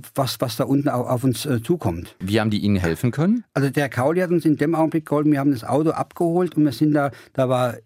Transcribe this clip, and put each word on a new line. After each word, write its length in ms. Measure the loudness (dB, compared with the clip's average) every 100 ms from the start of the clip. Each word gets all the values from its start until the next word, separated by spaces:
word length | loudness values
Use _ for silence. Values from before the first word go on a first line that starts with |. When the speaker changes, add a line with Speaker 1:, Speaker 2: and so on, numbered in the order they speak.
| -8
Speaker 1:
was, 260 | -4 -4 -4
was 160 | -4 -2
da 80 |
unten 240 | 0 0 0
au-, 160 | -2
auf 200 | -2 0
uns, 200 | 0 0
äh, 180 | -2 -4
zukommt. 540 | -2 -2 -2 -6 -10 -10
Speaker 2:
Wie 200 | -2 0
haben 100 | 2
die 80 | 0
Ihnen 180 | 2 2
helfen 340 | 0 0 -2
können? 340 | 0 0 0 -2
Speaker 1:
Also 160 | -2 0
der 220 | 0 -2
Kauli 300 | 0 0 0
hat 100 | 0
uns 160 | 2 2
in 100 | 2
dem 180 | 0
Augenblick 320 | 0 0 -2 -2
geholfen, 260 | 0 2
wir 80 | 2
haben 120 | 2
das 120 | 0
Auto 260 | -2 0 0
abgeholt 680 | -2 -6 -2 0 2 0 2
und 80 |
wir 80 | 0
sind 200 | 2 2
da, 180 | 2 0 -4 -8
da 160 | -2 0
war 240 | 2 0 -4